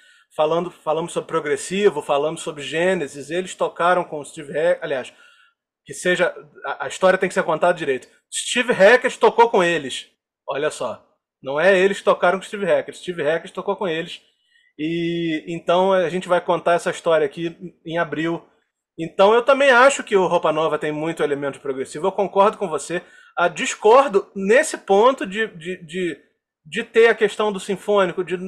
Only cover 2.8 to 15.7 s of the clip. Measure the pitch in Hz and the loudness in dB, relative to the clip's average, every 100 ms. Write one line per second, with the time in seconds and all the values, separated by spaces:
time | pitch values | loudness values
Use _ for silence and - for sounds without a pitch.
2.8 | 180 185 139 143 135 170 185 - 170 - | 0 0 -4 -10 -8 -6 -6 -4 -4 0
3.8 | 170 180 175 151 139 165 143 143 170 180 | 0 2 0 -8 -12 -16 -8 -2 0 0
4.8 | 165 135 120 - - _ _ _ _ _ | -2 -6 -6 -16 -20 _ _ _ _ _
5.8 | - 139 180 180 170 - - - 135 131 | -20 -6 -2 0 0 -2 -18 -14 -10 -8
6.8 | 135 - 185 185 185 196 165 156 175 170 | -10 0 2 2 0 -2 -2 0 0 0
7.8 | 147 127 - _ _ - - 240 233 175 | -2 -4 -6 _ _ -10 -4 -4 0 4
8.8 | 196 247 165 - 226 226 233 208 175 165 | 6 6 2 2 0 4 4 4 2 0
9.8 | 135 - - _ _ _ - 139 151 - | -4 -10 -14 _ _ _ -10 -4 -4 -4
10.8 | 127 98 _ _ _ _ 131 143 180 190 | -8 -10 _ _ _ _ -8 0 2 4
11.8 | 196 190 - 180 175 190 - 208 190 143 | 2 0 0 2 2 0 -6 -8 0 0
12.8 | - - - 170 143 165 185 - 190 196 | -2 -12 -12 -6 -2 -2 -6 -10 -6 -4
13.8 | 196 160 170 - _ _ _ _ _ - | -4 -6 -8 -14 _ _ _ _ _ -8
14.8 | 156 170 170 170 170 156 - 170 165 | -6 -4 -4 -4 -4 -6 -8 -10 0